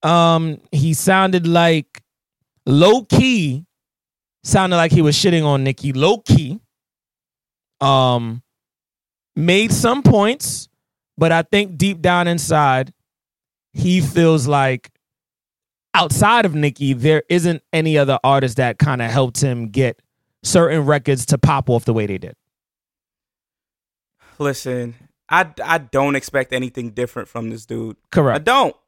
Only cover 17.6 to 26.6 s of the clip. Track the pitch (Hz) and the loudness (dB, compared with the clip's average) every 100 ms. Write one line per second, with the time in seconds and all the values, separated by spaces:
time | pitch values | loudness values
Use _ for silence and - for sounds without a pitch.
17.6 | _ 160 160 151 139 131 135 139 131 110 | _ -4 0 0 0 0 2 0 0 -2
18.6 | 123 117 147 127 117 120 131 117 139 120 | -4 -2 -2 -2 -4 -2 -2 -2 -4 -4
19.6 | 113 104 127 - _ _ _ _ - 185 | -6 -2 -2 -4 _ _ _ _ 0 2
20.6 | 170 160 143 147 127 135 - 135 - 143 | 2 2 0 0 0 -4 0 0 2 0
21.6 | 120 117 110 113 104 95 87 - _ _ | 0 0 0 -2 -2 -6 -10 -20 _ _
22.6 | _ _ _ _ _ _ _ _ _ _ | _ _ _ _ _ _ _ _ _ _
23.6 | _ _ _ _ _ _ _ _ 143 131 | _ _ _ _ _ _ _ _ -6 -6
24.6 | 135 123 120 117 _ _ _ 165 180 - | -8 -8 -8 -14 _ _ _ -2 -2 -8
25.6 | 120 165 135 139 139 139 - 139 127 127 | -4 -4 -2 -2 -2 -2 -4 -6 -4 -6